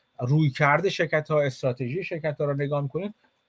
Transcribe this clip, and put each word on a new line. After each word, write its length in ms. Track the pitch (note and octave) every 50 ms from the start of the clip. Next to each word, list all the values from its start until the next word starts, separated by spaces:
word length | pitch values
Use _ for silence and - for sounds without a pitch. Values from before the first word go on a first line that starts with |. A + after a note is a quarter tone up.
| _ _ _ -
رویکرد 720 | B2 A#2+ C#3+ D#3 D#3 C#3+ B2+ - D3+ C#3 C#3+ D#3+ F3 G3
شرکت‌ها، 520 | D#3+ - F3 D#3 - D#3 D3+ - D#3 D3+
استراتژی 640 | C#3+ C#3 B2 - - C3 B2 - C3+ A#2+ B2+ F#3+ G3
شرکت‌ها 420 | - - - D3 D#3 D3 - D3
رو 80 | C#3+ C#3+
نگاه 280 | C#3 C#3+ C#3+ D3 C#3+
می‌کنیم، 320 | C#3 C3+ - D#3 F#3+ G#3 G#3 - _ _ _ _ _